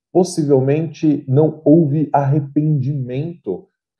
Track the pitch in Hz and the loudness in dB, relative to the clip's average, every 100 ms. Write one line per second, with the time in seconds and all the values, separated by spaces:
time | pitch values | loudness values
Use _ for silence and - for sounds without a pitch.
0 | _ 175 185 - 143 135 131 151 160 - | _ -2 -2 -2 2 2 2 -2 -4 -2
1 | 160 139 - 131 156 - - 165 147 151 | 0 0 0 2 2 0 4 4 4 0
2 | 139 143 139 147 139 151 151 151 123 147 | 0 0 0 -2 -2 -2 0 0 -2 -6
3 | 123 127 165 170 107 87 - _ _ | -6 -8 -8 -10 -10 -10 -12 _ _